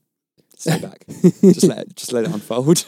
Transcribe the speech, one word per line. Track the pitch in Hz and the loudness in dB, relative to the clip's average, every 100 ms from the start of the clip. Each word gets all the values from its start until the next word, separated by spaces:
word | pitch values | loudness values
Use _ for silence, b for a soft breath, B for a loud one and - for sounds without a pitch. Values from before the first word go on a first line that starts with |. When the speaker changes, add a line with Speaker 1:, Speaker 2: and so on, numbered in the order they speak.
| _ _ _ _ _ - | _ _ _ _ _ -10
Speaker 1:
"Stay | - 160 | -6 -4
back. | - - - | -6 -18 -20
Speaker 2:
<laughs> | - 180 - | 0 0 4
Speaker 1:
Just | 196 170 - | 4 4 0
let | 107 | -2
it, | 90 - | -12 -16
just | - | -8
let | 120 110 | -6 -4
it | |
unfold." | 104 - 117 135 170 | -6 -8 -4 0 0